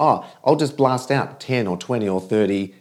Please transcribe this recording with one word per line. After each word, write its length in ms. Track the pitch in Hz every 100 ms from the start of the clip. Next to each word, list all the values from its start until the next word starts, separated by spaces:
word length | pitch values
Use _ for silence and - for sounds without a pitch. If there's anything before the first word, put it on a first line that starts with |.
"Oh, 260 | 151 113 - -
I'll 120 | 131 151
just 200 | 147 -
blast 340 | 131 127 -
out 280 | 139 92 -
ten 280 | - 127 101
or 100 | 90
twenty 320 | - 123 101
or 120 | 92
thirty 520 | 92 107 101 101 95 -